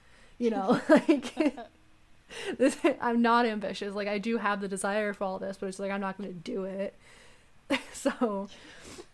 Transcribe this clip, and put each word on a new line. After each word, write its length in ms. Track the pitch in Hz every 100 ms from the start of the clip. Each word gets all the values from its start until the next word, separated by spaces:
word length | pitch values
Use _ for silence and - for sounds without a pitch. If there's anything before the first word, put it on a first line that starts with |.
| - - - -
you 120 | 240
know? 320 | 202 190 277 -
<laughs> 40 |
Like, 440 | 311 - 285 - -
<laughs> 1200 | 302 - 226 - - - - - - - 403 285
this, 200 | 262 - 320 262
I'm 200 | 240 233
not 220 | 233 240 240
ambitious. 500 | 214 190 196 202 196
Like, 120 | 202
I 100 | 208
do 180 | 220 233
have 240 | 208 202
the 60 | 196
desire 460 | 190 202 208 208
for 100 | 202
all 160 | 196 190
this, 180 | 190 196
but 100 | 196
it's 120 | 190
like, 120 | 196
I'm 100 | 196
not 160 | 196 190
gonna 140 | 196
do 320 | 180 202 214 190
it. 280 | 190 202 - - - - - - - -
<laughs> 100 | 269 -
So, 560 | - 269 - 233 196 202 - - - - - -